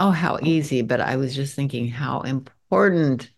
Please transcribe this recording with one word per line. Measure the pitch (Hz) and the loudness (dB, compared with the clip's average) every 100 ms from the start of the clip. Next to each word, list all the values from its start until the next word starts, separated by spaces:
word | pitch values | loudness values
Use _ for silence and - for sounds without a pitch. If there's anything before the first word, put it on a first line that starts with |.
"Oh, | 196 | 2
how | 170 165 - | 2 0 0
easy." | 151 160 151 131 | 2 0 2 0
But | 113 127 | 0 0
I | - 131 | 0 0
was | 135 | -2
just | 135 139 | -4 -6
thinking | - 139 127 120 | -4 -4 -2 -6
how | 120 135 131 | -4 -4 -4
important | - 131 135 _ - 190 196 175 151 127 - | -4 -6 -6 _ -2 2 4 4 2 0 -4